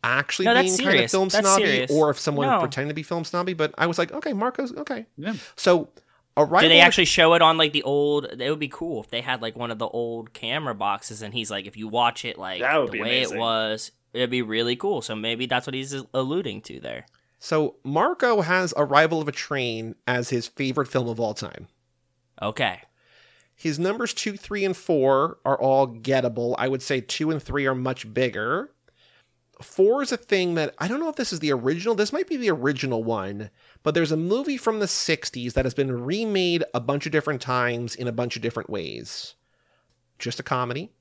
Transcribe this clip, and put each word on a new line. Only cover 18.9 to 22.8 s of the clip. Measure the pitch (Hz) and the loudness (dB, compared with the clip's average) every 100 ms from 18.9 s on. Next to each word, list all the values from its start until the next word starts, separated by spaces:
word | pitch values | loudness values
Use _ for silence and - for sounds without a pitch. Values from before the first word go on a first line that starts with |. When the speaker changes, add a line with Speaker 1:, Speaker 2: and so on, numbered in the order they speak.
| 143 160 165 | 4 4 2
Speaker 1:
of | 147 | -2
a | |
Train | 135 - 139 120 113 113 - - | -6 -6 -2 -2 -4 -8 -8 -2
as | 123 120 | -2 0
his | 123 117 | -2 -4
favorite | - 135 131 131 | -4 -2 -2 -2
film | 131 120 | -2 -2
of | 113 | -2
all | 113 | -4
time. | 107 104 - - _ _ _ _ _ _ - | -4 -10 -12 -20 _ _ _ _ _ _ -8
Speaker 2:
Okay. | 104 107 120 90 | -6 -2 -4 -4